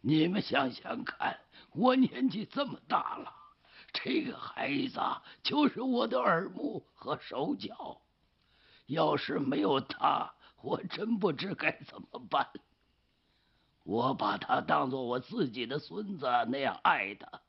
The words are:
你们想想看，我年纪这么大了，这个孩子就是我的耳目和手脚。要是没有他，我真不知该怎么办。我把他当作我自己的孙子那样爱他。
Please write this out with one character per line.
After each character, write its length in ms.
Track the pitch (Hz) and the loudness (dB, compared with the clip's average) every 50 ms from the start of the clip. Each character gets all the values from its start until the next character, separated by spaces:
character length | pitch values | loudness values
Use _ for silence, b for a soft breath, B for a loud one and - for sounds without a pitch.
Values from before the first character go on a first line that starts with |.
你 280 | - 123 151 156 156 175 | 2 4 4 4 4 4
们 120 | 185 208 | 2 0
想 300 | - - - 135 139 131 | -2 0 0 0 0 0
想 320 | - - - - 233 - - | -4 -6 -8 -8 -8 -6 -6
看， 340 | - - - - - - - - B B B B B B | -8 -6 -4 -4 -4 -4 -6 -14 B B B B B B
我 240 | 139 202 254 254 | 2 4 4 6
年 320 | 262 262 - - 247 254 262 | 6 4 4 2 0 0 0
纪 160 | 180 202 208 | 0 -2 -8
这 200 | - - - 285 | -6 -4 -4 -4
么 120 | 254 - - _ - | -4 -4 -12 _ -2
大 280 | 233 175 - - - | 0 0 0 -2 -6
了， 180 | - - - - - - - _ B B B B B B B B | -8 -10 -14 -16 -20 -20 -20 _ B B B B B B B B
这 300 | - - 127 - 165 - | -6 -4 0 0 0 0
个 160 | 247 - - | 0 -6 -8
孩 480 | - - - - - - 285 277 - | -10 -10 -6 -4 -4 -2 0 0 -2
子 140 | - - - - - - - B B B B B | -2 -2 -2 -2 -2 -2 -4 B B B B B
就 260 | - - 294 302 269 | 0 2 4 4 4
是 140 | - 196 240 | 4 0 -2
我 240 | 262 254 240 233 | 0 2 2 2
的 140 | 233 - 208 | 2 2 2
耳 280 | - - 175 165 190 - | 4 4 4 4 2 -2
目 360 | 185 - - 294 - - - _ _ | -6 -6 -6 -4 -4 -6 -10 _ _
和 240 | _ - 123 147 - | _ -4 -4 -4 -4
手 360 | - - - - - - - | -4 -8 -4 -2 -2 -2 -2
脚。 440 | - 95 - - - 311 - - - _ _ _ _ _ _ _ _ b b b b b b b b b | -4 -4 -10 -10 -10 -12 -12 -12 -14 _ _ _ _ _ _ _ _ b b b b b b b b b
要 300 | _ 127 160 160 156 151 | _ 2 4 4 4 4
是 220 | 143 - - 143 - | 2 0 -2 -2 0
没 220 | 139 135 - - | 0 0 2 2
有 200 | 147 - 139 135 | 4 4 4 2
他， 520 | - - - - 143 139 - - - - - b b b b _ - | 2 -2 -6 0 2 2 2 2 -2 -4 -8 b b b b _ -4
我 200 | 113 - - - | -4 -4 -4 -4
真 340 | 190 - 151 196 220 233 208 | -8 -6 -4 -2 0 0 2
不 140 | 180 190 147 | 2 2 0
知 220 | 131 175 196 170 | 0 -4 -6 -4
该 180 | - 151 156 - - 147 | 0 0 -2 -2 -2 -12
怎 140 | - - - | -18 -16 -16
么 200 | - _ - - 254 202 | -16 _ -14 -14 -10 -2
办。 180 | - 143 135 - - - _ _ _ _ _ _ _ _ _ _ _ _ _ _ _ _ _ _ _ _ _ _ _ _ _ | 0 0 0 0 -6 -20 _ _ _ _ _ _ _ _ _ _ _ _ _ _ _ _ _ _ _ _ _ _ _ _ _
我 320 | 78 95 113 120 - 269 | -2 0 2 2 2 2
把 240 | 190 226 - 101 202 | 2 0 0 0 -2
他 220 | - - - 139 | 0 0 0 0
当 300 | - - - - 147 131 | 2 2 2 2 2 0
作 120 | 127 135 127 | -2 -2 -2
我 160 | 120 123 127 | -2 -2 -4
自 300 | 127 - 190 240 185 123 | -4 -6 -2 -2 -2 -2
己 180 | 107 127 117 | -2 -4 -6
的 120 | 113 131 143 | -4 -4 -6
孙 380 | - - 165 190 214 196 202 | -6 -6 -10 -8 -6 -6 -6
子 100 | 165 135 127 123 123 117 113 | -4 -2 2 2 2 2 2
那 100 | 127 139 | 0 0
样 200 | 139 123 92 - _ | 0 -2 -2 2 _
爱 320 | 185 170 135 101 98 104 | 4 4 4 2 -4 -6
他。 260 | - - - - - _ | -10 -14 -16 -16 -18 _